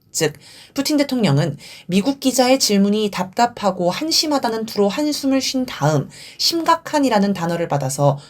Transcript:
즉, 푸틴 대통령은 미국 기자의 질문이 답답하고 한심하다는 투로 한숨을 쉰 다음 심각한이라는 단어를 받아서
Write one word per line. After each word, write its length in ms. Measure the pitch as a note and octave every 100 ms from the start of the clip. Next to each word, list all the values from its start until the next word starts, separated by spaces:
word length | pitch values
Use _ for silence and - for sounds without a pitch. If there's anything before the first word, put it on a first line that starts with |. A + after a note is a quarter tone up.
| _
즉, 220 | - D#3 - - - -
푸틴 240 | - C#4 D4
대통령은 600 | C#4 B3+ G3+ C#3 E3 - - - -
미국 340 | F3+ G3+ C#4
기자의 380 | C4 B3+ B3+ C4+
질문이 540 | - G3+ G3 G#3+ G#3
답답하고 800 | G3+ F#3 - A#3+ A#3+ G3+ F#3+ F3
한심하다는 720 | F3 D#4+ D#4+ D#4+ C#4+ B3 A3+ A3
투로 240 | - G3+
한숨을 520 | G3 D4+ C#4+ C#4 C4+
쉰 260 | C4 C4 B3+
다음 420 | - D3+ D#3 - - - -
심각한이라는 960 | - E4 D#4+ E4 - D4+ C4+ A3 G3+
단어를 340 | F#3+ E3+ E3+ E3+
받아서 500 | C#3+ C3+ C3+ C#3+ C#3